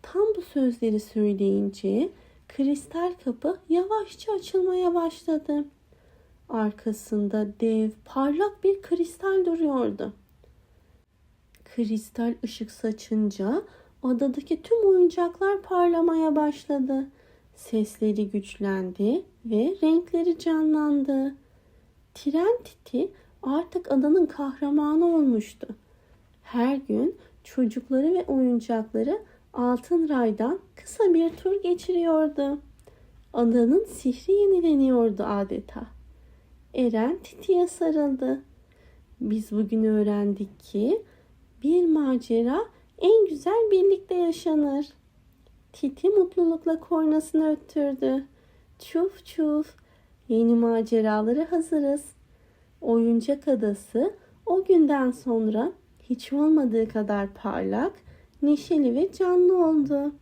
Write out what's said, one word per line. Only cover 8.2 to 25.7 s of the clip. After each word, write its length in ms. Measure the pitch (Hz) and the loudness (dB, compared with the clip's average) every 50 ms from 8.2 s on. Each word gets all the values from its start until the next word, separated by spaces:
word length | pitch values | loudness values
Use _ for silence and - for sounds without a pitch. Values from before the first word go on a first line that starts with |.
| 269 285 294 320 392 415 403 - - | -2 -2 0 0 -2 -2 -4 -2 0
bir 180 | 381 392 392 | 0 0 0
kristal 640 | - - 339 349 339 339 - - - 392 392 381 359 | -2 -6 -2 -2 -2 -6 -6 -6 -4 0 0 0 0
duruyordu. 680 | 349 330 330 330 294 277 262 240 214 202 202 - - 202 _ _ _ _ _ - _ _ _ _ _ _ _ _ _ _ _ _ _ _ _ _ _ _ _ _ _ _ _ _ - - | 0 0 0 0 0 0 0 -2 -2 -4 -6 -8 -10 -10 _ _ _ _ _ -20 _ _ _ _ _ _ _ _ _ _ _ _ _ _ _ _ _ _ _ _ _ _ _ _ -14 -6
Kristal 580 | - 233 208 220 214 214 - _ - 233 233 233 - - | -6 -4 -4 -4 -6 -6 -10 _ -4 -4 -4 -4 -6 -8
ışık 280 | 220 - - 220 214 | -12 -10 -10 -12 -12
saçınca 920 | - - - 226 214 220 - - 220 214 214 208 196 - 190 202 254 370 427 - - - - _ _ _ - | -12 -8 -6 -6 -6 -6 -6 -4 -2 0 0 -2 -2 -4 -4 -2 -2 -4 -4 -8 -20 -20 -20 _ _ _ -4
adadaki 580 | 254 254 233 277 277 247 294 285 - 339 320 | -2 -2 0 0 -2 -2 -6 -4 -6 -6 -6
tüm 280 | - - 453 466 427 392 | -2 -2 0 2 4 4
oyuncaklar 720 | 381 370 359 339 330 - 349 349 349 - 381 392 403 392 | 6 6 6 4 4 0 -4 -4 -2 -2 -2 -2 -2 -2
parlamaya 760 | 403 - 381 359 349 349 339 330 330 339 330 320 320 311 294 | -4 -2 0 2 2 4 2 2 2 2 2 2 0 2 2
başladı. 720 | 302 302 294 294 - - - 294 277 262 262 269 269 269 269 _ _ _ _ _ _ _ _ _ | 2 0 0 -2 -6 -6 -4 -2 -2 -2 -2 -2 -4 -4 -8 _ _ _ _ _ _ _ _ _
Sesleri 720 | - - - - 220 214 214 - - 220 214 208 208 208 196 | -20 -12 -4 -2 -2 -2 -2 -4 -4 -2 -2 0 -2 -4 -4
güçlendi 960 | 202 208 196 - - - 202 196 190 190 185 185 180 - 196 214 254 370 381 - _ _ _ | -4 -8 -8 -8 -10 -6 -4 -4 -2 -4 -4 -6 -4 -2 -2 0 0 -2 -4 -8 _ _ _
ve 300 | 233 220 208 233 311 381 392 - | -2 0 0 0 0 0 0 2
renkleri 560 | 311 320 339 349 - - 339 330 349 330 330 | 2 2 2 0 0 -4 -2 0 0 -2 -2
canlandı. 960 | - 330 320 311 311 311 311 302 302 294 285 285 269 277 277 269 269 277 277 - _ _ _ _ _ _ _ _ _ _ _ _ _ _ _ | -2 -2 0 0 2 2 2 2 2 0 0 0 0 0 0 0 -2 -2 -6 -10 _ _ _ _ _ _ _ _ _ _ _ _ _ _ _
Tren 500 | - - 294 277 320 349 403 480 494 - | -8 -6 -2 0 2 2 2 0 0 -4
Titi 480 | - - _ _ - - 247 320 392 - - _ _ _ _ - | -14 -20 _ _ -8 -4 -4 -4 -4 -6 -16 _ _ _ _ -6
artık 480 | 262 277 311 349 349 - 359 359 - | -2 -2 -2 -2 -4 -8 -8 -4 0
adanın 340 | 277 269 262 294 311 370 339 | 0 2 2 4 4 4 2
kahramanı 880 | - - - 285 277 262 - 294 285 285 294 294 294 302 320 349 339 339 | 2 -2 -6 -8 -8 -6 -6 -4 0 0 0 0 2 2 2 2 4 4
olmuştu. 520 | 320 302 262 240 220 214 - - - - - | 4 4 4 2 0 -2 -6 -12 -18 -16 -16